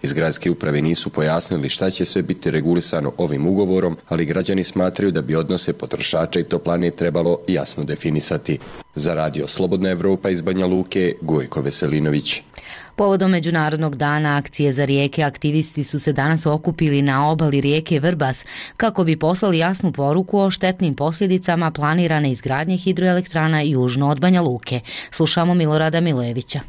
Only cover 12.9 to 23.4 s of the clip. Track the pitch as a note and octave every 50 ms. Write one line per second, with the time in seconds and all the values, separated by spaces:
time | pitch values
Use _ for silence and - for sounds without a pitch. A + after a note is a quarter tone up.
12.9 | - - G3+ G3+ G3 F#3 F#3+ F#3 F#3 F3 D3+ E3+ E3+ E3 D#3 D3+ D#3 D#3 D#3+ D#3
13.9 | C#3+ B2 D3 D3 D3 D3+ D3+ D3 C#3+ C#3+ C#3+ - - - D3 C#3+ C3 C3 C#3+ C3
14.9 | C#3 C#3 C#3 C#3 - - D#3 C#3+ C#3 - - D3+ D3 D#3 D3+ - - D3+ C#3+ -
15.9 | - D3 - D#3+ C#3+ C3 C3+ D3+ E3 D#3 - D#3+ D3 D#3 - F3+ D#3+ - E3 D3+
16.9 | C#3+ C#3+ C#3 C#3 C3 C3+ C#3+ D3+ D#3+ D#3+ E3 D3+ C#3 C#3 C3 C#3+ D3 D#3 D#3+ -
17.9 | F3 C#3+ C3+ F3 F3+ D#3 D3 C3 C3 - - - - - - - - _ - A3+
18.9 | A3 - F3+ D#3+ D#3 D#3 - D#3 F3+ F#3 - G3+ F3 D#3+ D#3+ F3 F#3+ F#3 - F3+
19.9 | C3 - C#3 C#3 D3+ F3+ F#3 - - G3+ G3 F#3+ F#3 - - F#3 F#3 F#3 F#3+ D#3+
20.9 | C3+ - C#3+ D#3+ D#3+ - G#3 F#3 F#3 F3+ F#3 - F3 E3+ E3+ D#3+ D#3+ D3+ D3 D3
21.9 | D#3 F3 F3 E3 D#3+ D3+ D3 C#3 B2+ A#2+ - B2+ C3 C#3 D#3+ E3+ F#3 F3+ F#3 F#3+
22.9 | F#3 F3 F#3 F3+ F3+ F3+ F3+ F3+ - E3